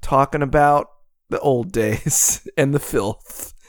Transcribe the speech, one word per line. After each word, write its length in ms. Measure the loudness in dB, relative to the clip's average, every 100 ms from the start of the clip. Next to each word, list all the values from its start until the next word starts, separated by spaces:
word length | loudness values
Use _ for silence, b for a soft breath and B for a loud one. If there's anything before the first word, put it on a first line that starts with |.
talking 400 | 0 2 2 0
about 460 | 0 4 4 4 0 _ _ _ -8
the 100 | -2
old 320 | 0 0 0
days 760 | -2 -2 -2 -2 0 0 -2 -6
<laughs> 40 | -2
and 160 | 0
the 60 | 0
filth 720 | -2 -4 -2 -6 -12 -16 -16 -16